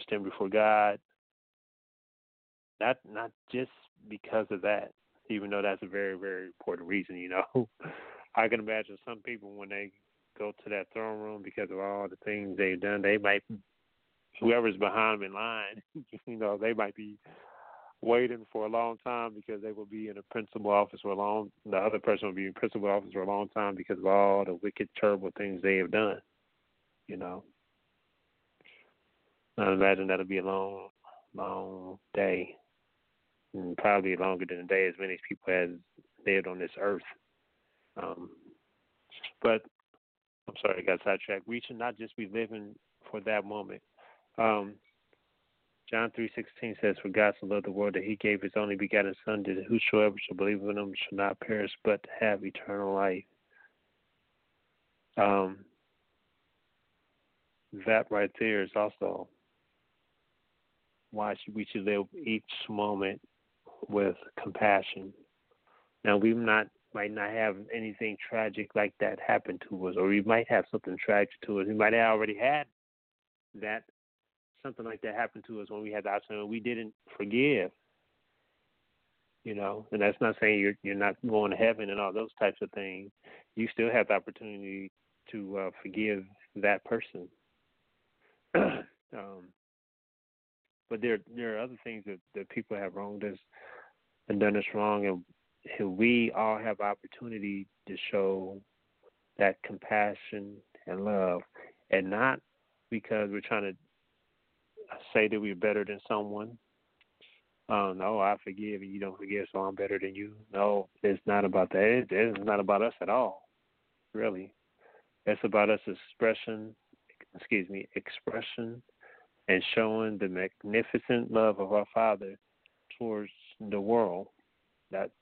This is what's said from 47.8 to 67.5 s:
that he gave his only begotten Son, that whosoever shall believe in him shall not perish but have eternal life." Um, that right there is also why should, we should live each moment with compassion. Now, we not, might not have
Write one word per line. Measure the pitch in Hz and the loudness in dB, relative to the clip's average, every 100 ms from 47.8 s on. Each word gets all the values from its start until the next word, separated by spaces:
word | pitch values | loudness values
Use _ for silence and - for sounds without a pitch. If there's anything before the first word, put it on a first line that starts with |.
| 104 | 0
that | 95 | 0
he | 98 107 | -2 0
gave | 107 101 | 0 0
his | 98 107 | 0 0
only | 104 98 | 0 -2
begotten | 101 104 98 92 | 2 2 2 -2
Son, | - 107 | -4 -2
that | 95 95 92 | -2 -4 0
whosoever | 117 - 107 107 101 | 2 4 6 4 2
shall | - 92 | -6 -2
believe | 98 101 | 0 0
in | 101 101 | -2 -4
him | 101 | -4
shall | 92 - 98 | -6 -6 -2
not | 98 98 | -2 -2
perish | - 107 98 - | -2 -2 -2 -2
but | 110 101 - - | 0 0 -2 0
have | 107 101 | 2 2
eternal | 98 - - 101 98 | -2 -8 -6 -2 0
life." | 98 98 92 - _ _ _ _ _ _ _ _ _ _ _ _ _ _ _ _ _ _ - | 2 2 0 -6 _ _ _ _ _ _ _ _ _ _ _ _ _ _ _ _ _ _ 4
Um, | 101 98 95 98 - _ _ _ _ _ _ _ _ _ _ _ _ _ _ _ _ _ _ _ _ 104 104 | 4 4 2 -4 -16 _ _ _ _ _ _ _ _ _ _ _ _ _ _ _ _ _ _ _ _ -4 2
that | 110 117 | 4 4
right | 104 101 - | 2 0 0
there | 113 104 | 0 2
is | 95 107 | 0 0
also | 107 - 95 92 92 _ _ _ _ _ _ _ _ _ _ _ _ _ _ _ _ _ _ | -2 -2 -4 -4 -10 _ _ _ _ _ _ _ _ _ _ _ _ _ _ _ _ _ _
why | 107 104 98 | -4 -4 -4
should, | - | -8
we | 107 101 | -8 -6
should | 110 | -2
live | 98 101 95 180 | 0 0 0 -6
each | 127 110 - - - | -2 -2 -4 -10 -6
moment | 107 104 101 98 - _ _ _ _ - - - | -2 0 0 -2 -2 _ _ _ _ -20 -14 -2
with | 104 98 87 - - | 2 2 0 -8 -10
compassion. | 104 92 107 98 - - 95 - _ _ _ _ _ _ _ _ | -8 2 4 4 2 -8 -12 -16 _ _ _ _ _ _ _ _
Now, | 107 101 | 4 6
we | 113 | 6
not, | 117 113 107 101 _ _ | 4 6 4 4 _ _
might | 113 104 | -6 -4
not | 107 104 | -4 -2
have | 110 110 | 0 0